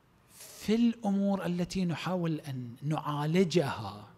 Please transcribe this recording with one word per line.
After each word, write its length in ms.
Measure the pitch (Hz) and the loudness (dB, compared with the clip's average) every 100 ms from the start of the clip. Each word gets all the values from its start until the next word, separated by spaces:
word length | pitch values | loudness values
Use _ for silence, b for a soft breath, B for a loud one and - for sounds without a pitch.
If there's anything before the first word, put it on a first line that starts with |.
| _ _ _ | _ _ _
في 400 | - - - - | -20 -20 -8 0
الأمور 720 | 226 233 226 202 196 196 196 170 | 4 4 2 0 2 2 0 0
التي 380 | 175 175 190 | -2 -2 -2
نحاول 560 | 175 147 165 185 165 151 | -2 -2 -2 -2 0 -2
أن 360 | - 131 120 117 | -4 -8 -8 -8
نعالجها 1300 | 143 151 147 147 151 175 190 170 135 110 104 104 107 | -4 -2 -2 -2 2 4 4 4 2 -2 -8 -12 -16